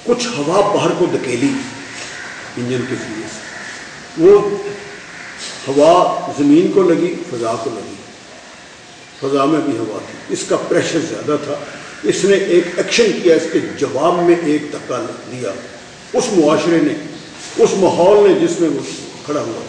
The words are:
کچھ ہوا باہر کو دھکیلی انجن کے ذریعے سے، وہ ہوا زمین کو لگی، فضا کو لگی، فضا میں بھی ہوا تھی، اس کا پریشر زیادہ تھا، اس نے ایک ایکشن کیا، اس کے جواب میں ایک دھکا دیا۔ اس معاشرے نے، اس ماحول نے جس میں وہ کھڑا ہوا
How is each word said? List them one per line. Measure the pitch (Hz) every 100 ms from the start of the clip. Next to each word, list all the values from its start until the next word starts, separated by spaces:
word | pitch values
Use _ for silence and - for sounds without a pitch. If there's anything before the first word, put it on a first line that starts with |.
کچھ | - 240 - 143
ہوا | 143 190 202
باہر | 156 156 170
کو | 170
دھکیلی | 127 131 120 139 139 - - - - - - - - - -
انجن | 123 127 113
کے | 123
ذریعے | - 110 113
سے، | - - - - - - - - -
وہ | 170 208 - 202 - - - - - - - - - - -
ہوا | 139 151 175 - - - 127
زمین | 143 151 190
کو | 202
لگی، | 170 156 175 175 -
فضا | 120 113 113
کو | -
لگی، | 110 95 98 - - - - - - - - - - - -
فضا | 139 139 139
میں | 156
بھی | 139 113
ہوا | 110 101 -
تھی، | - -
اس | - -
کا | 170 -
پریشر | 170 131 165 -
زیادہ | - 110 147
تھا، | - 143 - - - -
اس | - -
نے | 196 196
ایک | 185 175 170 -
ایکشن | - - 220 165
کیا، | 175 160
اس | -
کے | 165 - -
جواب | 135 131 160 175
میں | 170 170 151
ایک | 147 143
دھکا | - - 131 - - -
دیا۔ | 123 110 95 82 - - - -
اس | 254 240 196
معاشرے | 147 151 170 170
نے، | 147 - - - - - - -
اس | 226
ماحول | 196 175 127 180 208 202
نے | 165 165
جس | -
میں | 160
وہ | 139 127 - - - -
کھڑا | 147
ہوا | 117 107